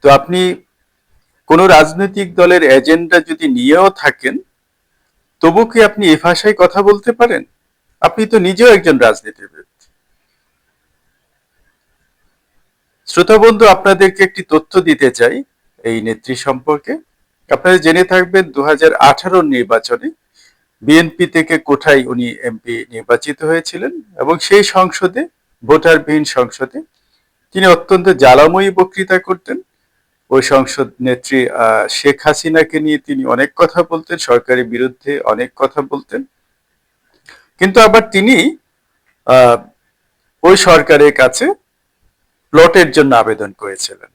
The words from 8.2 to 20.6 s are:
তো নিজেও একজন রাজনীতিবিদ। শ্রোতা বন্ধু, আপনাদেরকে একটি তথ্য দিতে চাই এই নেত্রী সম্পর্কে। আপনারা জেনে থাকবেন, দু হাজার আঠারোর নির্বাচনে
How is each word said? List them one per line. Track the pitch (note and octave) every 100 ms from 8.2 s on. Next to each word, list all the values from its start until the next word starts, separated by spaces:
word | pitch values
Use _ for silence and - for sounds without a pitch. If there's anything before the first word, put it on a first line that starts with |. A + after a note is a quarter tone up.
| A3
তো | A3
নিজেও | F3+ F#3 A#3+
একজন | G#3 E3+ C3+
রাজনীতিবিদ। | A#2 - - - - D#2 _ _ _ _ _ _ _ _ _ _ _ _ _ _ _ _ _ _ _ _ _ _ _ _ _ _ _ _ _ _ _ _ _ _ -
শ্রোতা | - F3 G#3+
বন্ধু, | A3 G#3+ A3
আপনাদেরকে | F#3+ G3+ F#3+ F#3+ F#3+
একটি | F#3+ -
তথ্য | F#3 D#3 - F#3+
দিতে | D#3+ D3 C3+
চাই | B2 A#2 - C#4 _ _ _
এই | A2+ A2+
নেত্রী | A2 A2 - B2+
সম্পর্কে। | - B2+ B2+ D3 - D4+ _ _ _ _ _
আপনারা | C#3+ F3+ F#3
জেনে | D#3+ E3
থাকবেন, | F#3 F#3 F3+ F#3+
দু | F3 C3+
হাজার | C#3+ D3+ D#3+
আঠারোর | - C#3 C#3 F#3 F#3
নির্বাচনে | D#3+ C3 A#2 A2+ - - D4 D#4+ _ _ _ _